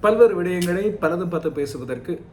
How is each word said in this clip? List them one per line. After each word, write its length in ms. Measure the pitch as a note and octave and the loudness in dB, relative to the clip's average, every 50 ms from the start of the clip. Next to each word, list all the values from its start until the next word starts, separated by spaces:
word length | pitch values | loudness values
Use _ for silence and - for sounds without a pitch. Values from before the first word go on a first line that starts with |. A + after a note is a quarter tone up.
பல்வேறு 420 | - G#3 A3+ A3+ A#3+ A3 F#3+ F3+ F3 | 4 2 6 6 6 6 6 2 -2
விடயங்களை 420 | F3+ F3+ F3+ F3 F3 F3 F#3 G3+ G#3+ F#3+ G#3 | -2 0 0 0 0 0 0 -2 -2 -4 0
பலதும் 300 | - D#3 E3+ F3 F#3 E3+ | -2 -2 0 0 -4 -4
பார்த்து 220 | E3+ D#3+ D#3+ D#3+ | -4 -4 -4 -4
பேசுவதற்கு 640 | C#3 D3 C#3+ C#3 - B2+ B2+ B2 B2+ A#2 A#2 - E3+ - - - | -4 -4 -6 -6 -6 -10 -8 -8 -10 -10 -8 -10 -10 -10 -10 -18